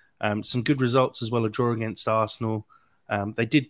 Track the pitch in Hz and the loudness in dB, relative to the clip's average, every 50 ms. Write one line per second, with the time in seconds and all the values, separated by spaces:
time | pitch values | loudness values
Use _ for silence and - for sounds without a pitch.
0 | _ _ _ - - 107 104 110 - - - 123 110 147 151 135 127 120 120 135 | _ _ _ -4 -2 -2 -2 -2 -2 -4 -2 -2 2 2 2 2 2 2 4 4
1 | 131 127 - - - 110 120 120 113 110 104 - 123 120 117 113 113 113 104 - | 2 2 0 -4 -6 -2 0 0 0 0 0 0 0 0 0 -2 -4 -6 -6 -4
2 | - - 110 110 110 104 - - 120 110 110 107 104 _ _ _ _ _ _ _ | -2 0 2 2 2 0 -2 -4 -2 -2 -2 -4 -6 _ _ _ _ _ _ _
3 | _ - 104 104 101 104 107 - 117 110 143 151 135 - | _ -4 -2 -2 -2 -2 -2 -2 -2 2 2 2 0 0